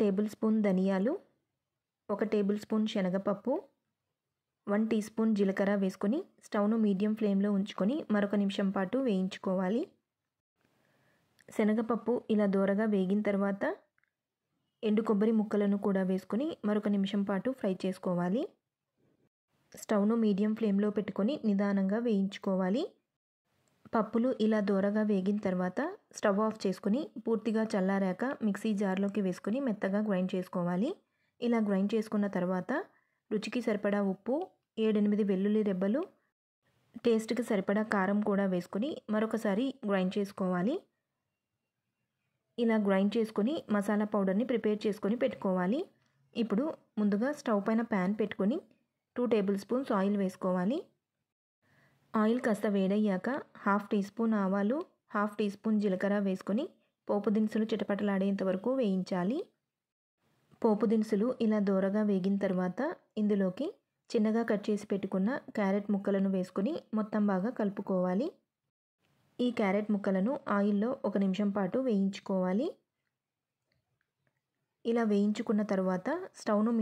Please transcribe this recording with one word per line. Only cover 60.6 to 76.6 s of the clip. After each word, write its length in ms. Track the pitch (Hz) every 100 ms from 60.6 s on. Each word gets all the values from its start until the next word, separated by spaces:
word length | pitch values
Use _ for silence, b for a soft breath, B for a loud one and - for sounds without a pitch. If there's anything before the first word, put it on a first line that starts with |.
పోపు 240 | 233 214 220
దినుసులు 340 | 220 214 202 240 -
ఇలా 140 | 220 214 196
దోరగా 340 | 190 190 208 208
వేగిన 280 | 190 190 196
తర్వాత 360 | 196 180 180 180 294 370 _ -
ఇందులోకి 460 | 208 208 185 185 311 - _ _ -
చిన్నగా 320 | 240 214 220 233
కట్ 140 | 208 208
చేసి 180 | 208 208
పెట్టుకున్న 460 | 196 190 190 196 285 - -
క్యారెట్ 300 | 196 202 202
ముక్కలను 380 | 196 202 196 196 190
వేసుకొని 380 | 180 - 208 339 - 214
మొత్తం 240 | 214 220 202
బాగా 200 | 185 202 254
కలుపుకోవాలి. 680 | 208 202 202 190 180 185 320 - _ _ _ _ _ _ _ _ _ -
ఈ 100 | 247 240
క్యారెట్ 340 | 202 202 208
ముక్కలను 400 | 208 202 190 202 277 - 202
ఆయిల్లో 340 | 202 202 220 269
ఒక 120 | 208 202
నిమిషం 260 | 196 185 208 202
పాటు 180 | 190 247 262
వేయించుకోవాలి. 800 | 202 196 196 - 190 185 196 330 - _ _ _ _ _ _ _ _ _ _ _ _ _ _ _ _ _ _ _ _
ఇలా 220 | 233 233 226
వేయించుకున్న 480 | 202 208 214 226 208
తర్వాత 480 | 208 190 185 185 214 330 370 -
స్టవ్ను 320 | - 208